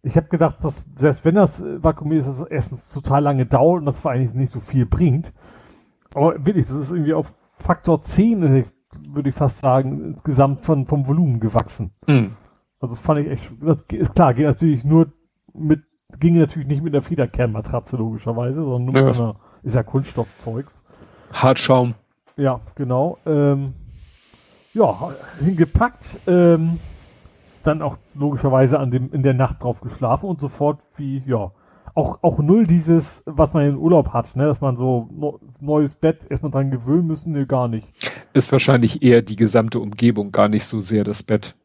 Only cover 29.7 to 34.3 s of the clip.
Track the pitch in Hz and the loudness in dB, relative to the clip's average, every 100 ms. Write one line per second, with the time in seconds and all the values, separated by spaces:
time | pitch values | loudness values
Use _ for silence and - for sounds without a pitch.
29.7 | 117 117 - 123 131 202 165 139 - 147 | -8 -10 -6 -2 -2 -4 -8 -8 -2 -2
30.7 | 151 _ - 143 135 131 117 95 _ _ | -2 _ -12 -8 -8 -4 -4 -4 _ _
31.7 | _ - - 147 - 170 - 147 208 196 | _ -8 -4 -4 0 -2 0 4 4 6
32.7 | 170 160 165 156 - - 143 151 160 147 | 2 4 2 2 -12 -12 0 0 2 0
33.7 | 139 156 175 139 - - | 0 4 4 2 -4 -4